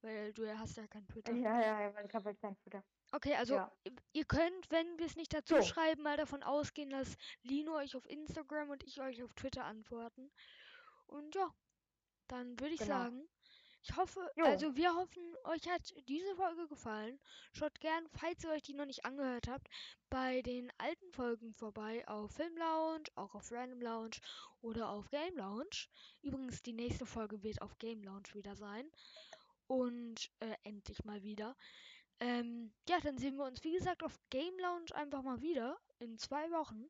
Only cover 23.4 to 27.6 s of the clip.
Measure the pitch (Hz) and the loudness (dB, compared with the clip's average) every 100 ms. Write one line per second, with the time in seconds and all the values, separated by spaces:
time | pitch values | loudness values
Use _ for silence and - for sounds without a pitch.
23.4 | - 240 254 247 240 226 226 220 - - | -8 -6 -6 -4 -2 -2 -4 -8 -10 -14
24.4 | - - 226 226 220 208 202 285 330 359 | -14 -8 -4 0 0 -2 -2 0 0 -2
25.4 | 196 208 330 - - - - - 285 269 | -2 -2 -4 -4 -6 -12 -20 -8 -4 -2
26.4 | 262 240 - 226 240 - 240 - 214 214 | -4 -4 -6 -2 0 0 -2 -4 -4 -2
27.4 | 202 208 | -4 -4